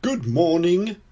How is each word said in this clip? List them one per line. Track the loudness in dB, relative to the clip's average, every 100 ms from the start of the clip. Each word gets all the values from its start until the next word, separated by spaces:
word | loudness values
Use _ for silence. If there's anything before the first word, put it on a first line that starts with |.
Good | -4 -4 -2
morning | 0 2 2 2 0 -2 -8 _